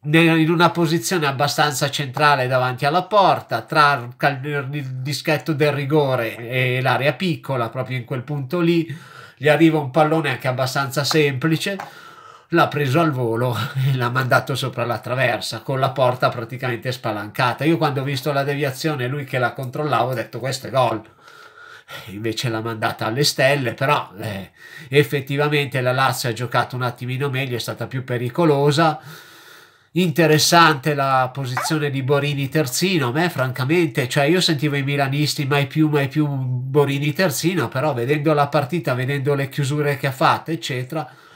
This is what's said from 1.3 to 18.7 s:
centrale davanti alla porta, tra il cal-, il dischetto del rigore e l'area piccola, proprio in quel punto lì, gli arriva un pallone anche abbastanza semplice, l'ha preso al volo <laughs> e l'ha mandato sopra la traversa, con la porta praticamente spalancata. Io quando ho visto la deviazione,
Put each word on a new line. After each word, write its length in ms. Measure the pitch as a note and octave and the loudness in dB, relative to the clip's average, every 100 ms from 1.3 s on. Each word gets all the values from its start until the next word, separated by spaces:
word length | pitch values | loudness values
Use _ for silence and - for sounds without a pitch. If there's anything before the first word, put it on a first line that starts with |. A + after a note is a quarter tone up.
| C3 C#3+ - C#3+ C3 C#3+ | 0 -2 2 0 0 -2
centrale 580 | - C#3 B2 D3+ C#3 B2+ | -2 -6 2 4 4 2
davanti 360 | B2+ B2+ B2 | 2 0 0
alla 200 | C#3+ E3 | 0 0
porta, 580 | F3+ G#3+ F3+ C3 - A#2 | 2 4 4 2 -2 -6
tra 320 | - D#3 D3 | 0 4 4
il 200 | C#3 A#2+ - | 4 -4 0
cal-, 260 | C#3+ C3+ | 0 0
il 560 | C#3+ D3 C3 D3 C3 B2+ | -6 -6 -6 -8 -8 -8
dischetto 540 | C3 C#3+ - D3+ - | -6 -4 -2 -2 0
del 180 | D3 D3+ | 0 2
rigore 640 | C3+ C3+ D#3 C#3 B2+ A2+ G#2 | 0 2 2 4 0 -2 -6
e 460 | A#2 B2+ B2+ B2+ | -4 0 0 2
l'area 320 | C3 A#2+ C3+ | 2 2 2
piccola, 560 | C#3+ F#3+ D3+ - C3+ A2+ | 0 -2 -2 -4 -4 -4
proprio 260 | C3 B2 B2+ | -4 -6 -6
in 80 | |
quel 200 | A#2 C3+ | -6 -8
punto 360 | A#2+ D3 C3 F3 | -6 -6 -4 0
lì, 260 | E3+ E3+ D#3+ C#3+ - - - _ | 2 2 0 -8 -14 -20 -20 _
gli 100 | C#3 | 2
arriva 300 | D3 D#3+ D#3 | 6 6 4
un 120 | C#3 | 0
pallone 400 | D#3+ D3+ D#3+ C#3+ | 2 4 2 0
anche 180 | C3 C3+ | -2 -4
abbastanza 540 | B2 B2+ C#3+ C3+ C#3 | -2 -2 -2 -2 -2
semplice, 760 | C3 D#3+ D3 C3 D#3+ D#3 - G3 - - - - - - _ | 0 2 2 0 0 0 -2 -6 -10 -16 -20 -20 -20 -20 _
l'ha 160 | E3+ D3+ | 2 2
preso 320 | C#3+ C#3 C#3+ | 2 0 2
al 100 | D#3+ | 2
volo 460 | C3 A#2+ A2+ B2 A2 G#2+ | 0 -2 0 -2 -2 -4
<laughs> 160 | C3+ C3 | -2 0
e 80 | B2+ | 0
l'ha 140 | B2 | 0
mandato 440 | B2+ B2+ B2+ - | 0 2 0 0
sopra 300 | B2+ C3 - | -4 -4 -4
la 140 | A#2+ A2+ | -4 -4
traversa, 600 | - B2+ B2 G#2+ - A2+ | -4 -2 0 -2 -6 -10
con 180 | - C3 | -6 -2
la 120 | C3 | 0
porta 380 | C3+ B2+ A#2+ C3+ | 2 2 2 0
praticamente 640 | A#2+ A2+ B2+ B2+ A#2 C3 | -2 -8 -6 -6 -4 -6
spalancata. 720 | B2 A2+ G#2+ G#2 - B2+ A2+ | -6 -6 -6 -8 -2 -2 2
Io 120 | C#3+ E3 | 0 2
quando 240 | D#3 C3+ | 0 -2
ho 40 | |
visto 280 | C3+ C3+ D#3 | -4 -4 -2
la 120 | C#3 | -2
deviazione, 600 | C#3 C#3+ C#3+ | -2 -2 -4